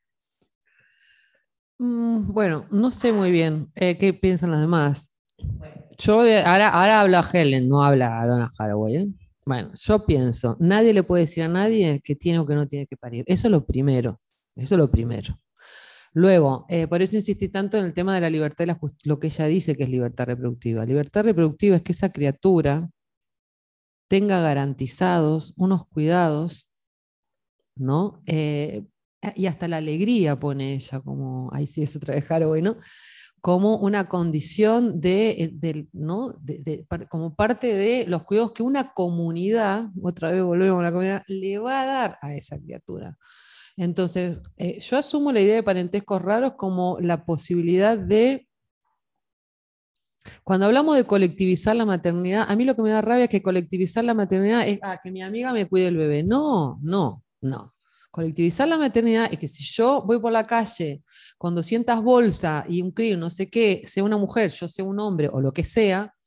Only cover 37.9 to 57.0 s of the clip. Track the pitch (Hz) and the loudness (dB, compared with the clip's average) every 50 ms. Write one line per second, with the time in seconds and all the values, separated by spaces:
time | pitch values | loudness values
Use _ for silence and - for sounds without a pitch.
37.9 | 240 254 233 - 180 160 170 - 202 214 233 220 226 - 226 254 277 277 262 277 | 0 0 -2 -2 -4 -4 -4 -2 0 0 0 0 -4 -4 -4 -2 -2 -2 -4 -4
38.9 | - - 180 175 170 170 170 165 165 170 180 202 220 233 214 196 196 214 233 208 | -4 -4 -4 -2 -2 -2 -2 -4 -4 -2 -2 0 0 0 0 0 -2 -2 -4 -8
39.9 | 180 180 - 180 175 - 165 160 180 185 185 175 170 175 185 190 185 180 175 170 | -10 -6 -6 -6 -6 -4 -4 -2 0 0 0 0 2 2 4 4 2 2 0 0
40.9 | 170 180 185 190 196 190 - - 196 190 190 196 196 208 226 247 269 269 262 262 | -2 -2 -2 -2 -4 -4 -6 -8 -8 -8 -6 -6 -6 -6 -6 -4 -4 -2 -2 -2
41.9 | 269 262 240 185 170 - - 143 147 143 - - 151 147 135 - 120 - - - | -2 -2 -2 -4 -6 -8 -12 -12 -12 -12 -12 -14 -16 -16 -14 -14 -16 -16 -14 -14
42.9 | - - - - 147 - _ _ _ - - - - - - - _ - 175 175 | -14 -12 -12 -14 -16 -20 _ _ _ -20 -20 -20 -20 -20 -20 -18 _ -6 -6 -4
43.9 | 170 190 185 170 175 185 180 180 170 - - - - - - 277 - - - - | -2 -2 -4 -4 -4 -4 -4 -6 -6 -10 -14 -18 -12 -8 -8 -8 -8 -8 -6 -4
44.9 | 247 277 294 - - 294 285 285 254 214 190 208 220 226 220 214 190 180 180 175 | -2 -2 -2 -2 -4 -2 -2 0 2 4 4 4 4 2 2 0 -2 -2 -2 -2
45.9 | 196 202 202 - 202 185 170 185 208 233 262 262 262 - 196 190 185 180 180 180 | -4 -6 -4 -4 -4 -4 -2 -2 0 0 0 -2 -4 -6 -6 -4 -2 -2 -2 -2
46.9 | 180 - 175 175 170 160 - - 165 143 - - 180 175 170 170 180 185 196 214 | -2 -2 -2 -2 -2 -2 -2 -4 -4 -4 -4 -4 -2 -2 0 2 2 4 4 2
47.9 | 233 214 185 175 202 214 233 262 269 262 - _ _ _ _ _ _ _ _ _ | 2 0 0 0 2 4 4 4 2 -2 -8 _ _ _ _ _ _ _ _ _
48.9 | _ _ _ _ _ _ _ _ _ _ _ _ _ _ _ _ _ _ _ _ | _ _ _ _ _ _ _ _ _ _ _ _ _ _ _ _ _ _ _ _
49.9 | _ _ _ _ _ _ _ - - - _ - 190 185 196 208 240 269 302 311 | _ _ _ _ _ _ _ -20 -20 -16 _ 0 2 2 4 4 4 4 4 4
50.9 | 302 269 240 - 202 196 190 175 - - 190 185 185 175 - 214 220 233 226 208 | 4 2 4 4 4 4 4 2 2 0 0 2 2 2 2 0 0 2 2 0
51.9 | 190 170 - 175 170 175 180 180 190 220 - - 202 220 247 269 247 220 220 214 | 0 0 0 -2 -2 -2 -2 -2 -2 -2 0 0 0 0 2 0 0 0 0 0
52.9 | 220 214 214 220 240 247 247 240 - 190 - 190 185 180 175 - 190 180 190 180 | 2 0 2 2 2 2 2 2 2 0 0 0 0 0 -2 -2 -2 -2 -2 -2
53.9 | - 226 233 240 226 214 202 185 190 185 196 208 226 240 - - 202 190 - 196 | -2 -2 -2 0 0 0 0 0 0 0 2 2 2 2 2 0 -2 -4 -6 -10
54.9 | 185 - - 185 185 185 185 190 208 233 247 254 247 220 190 156 190 185 185 180 | -10 -10 -12 -14 -12 -12 -10 -8 -8 -6 -6 -4 -2 -2 -2 0 2 2 2 2
55.9 | 175 160 156 151 147 147 160 196 233 277 302 302 254 185 151 127 - - 143 160 | 2 0 0 0 0 0 0 0 0 0 2 2 0 0 0 -2 -4 -6 -6 -2
56.9 | 185 202 | 0 0